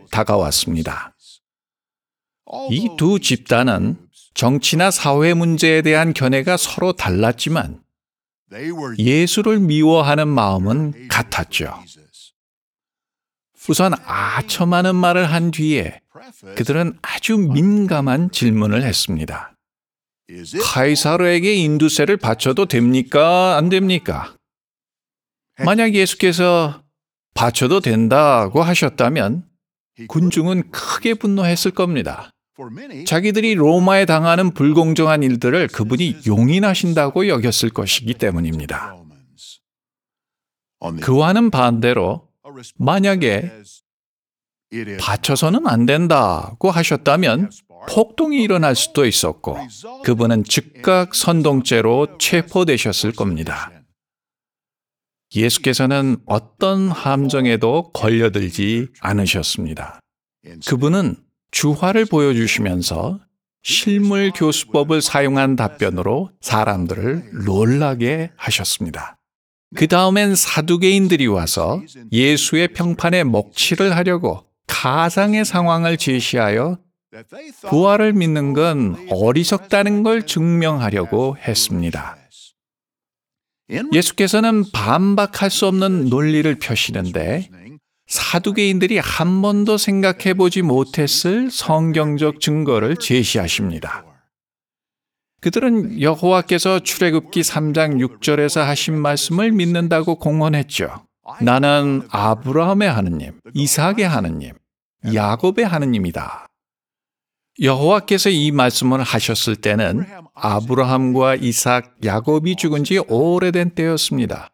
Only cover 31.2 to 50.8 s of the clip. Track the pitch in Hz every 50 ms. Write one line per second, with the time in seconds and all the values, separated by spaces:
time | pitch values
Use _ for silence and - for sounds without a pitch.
31.2 | - 208 196 196 190 175 175 175 - 190 180 - 185 175 170 131 92 73 67 -
32.2 | - - _ _ _ _ _ - 135 120 110 - 262 285 214 135 165 - 156 165
33.2 | 185 214 202 214 214 226 220 180 147 151 165 180 180 190 190 196 196 165 160 156
34.2 | 160 170 170 170 190 180 156 - 139 147 151 170 160 160 160 147 160 156 156 151
35.2 | 143 131 127 117 123 123 135 180 180 - - - 110 110 143 147 180 165 113 -
36.2 | - 113 104 104 117 127 160 190 202 208 185 - - 175 165 160 147 139 131 175
37.2 | 190 202 165 123 107 120 107 - - 113 - - 104 95 - - 120 110 117 -
38.2 | - 104 90 82 85 80 80 78 73 71 67 64 - - - 87 82 78 73 69
39.2 | 65 64 64 _ - - - - _ _ _ _ _ _ _ _ _ _ _ _
40.2 | _ _ _ _ _ _ _ _ _ _ _ - - 82 82 82 78 131 131 139
41.2 | 156 165 190 226 233 226 208 131 123 123 117 113 113 120 123 117 90 92 113 170
42.2 | - _ _ _ - 143 143 131 117 - - - 123 131 165 196 190 196 196 185
43.2 | 160 120 101 101 120 175 113 110 104 - - - _ _ _ _ _ _ _ _
44.2 | _ _ _ _ _ _ _ _ _ _ - 113 113 104 101 95 98 - 101 -
45.2 | - - 139 127 - 156 185 254 330 - 117 117 120 123 139 156 175 170 165 139
46.2 | 120 98 87 78 82 - 107 - - 190 170 170 170 - 151 139 - 156 143 170
47.2 | 185 139 113 139 196 202 - - _ _ - - - - - 214 226 220 - -
48.2 | 320 311 294 277 220 208 190 175 160 143 127 - - - - 147 143 117 98 -
49.2 | - 82 76 - - - 69 - - - - - - - - - - - 123 110
50.2 | 117 117 117 110 - - - - - - - 123